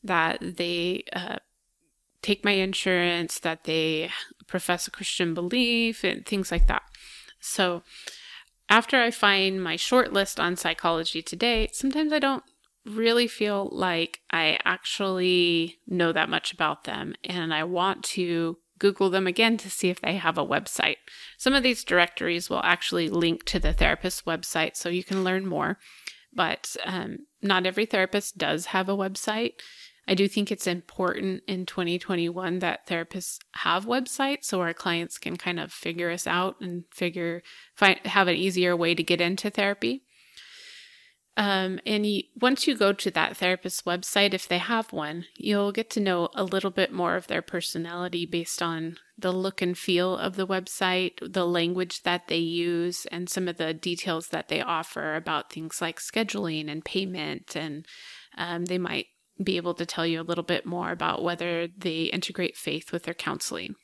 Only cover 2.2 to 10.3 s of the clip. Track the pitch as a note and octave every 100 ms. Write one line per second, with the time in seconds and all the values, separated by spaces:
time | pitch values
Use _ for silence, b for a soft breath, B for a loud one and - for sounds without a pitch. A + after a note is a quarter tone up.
2.2 | - G3+ G#3 G3 F#3+ F#3+ - F3+ F3 E3+
3.2 | E3 - E3+ D#3+ - D#3+ D#3+ D#3 E3 B
4.2 | B - - F3+ - F3 - - G3 -
5.2 | F3 E3 F3 B3 A#3+ A#3 A#3 A3 F#3+ -
6.2 | - G3+ F#3+ E3+ - - - B B B
7.2 | B B - - F3+ F3 B B B B
8.2 | B B B _ - G#3+ - C4+ A#3+ A#3
9.2 | G3+ G3 F#3+ F#3+ F3 E3 - B3+ B3 G3
10.2 | G3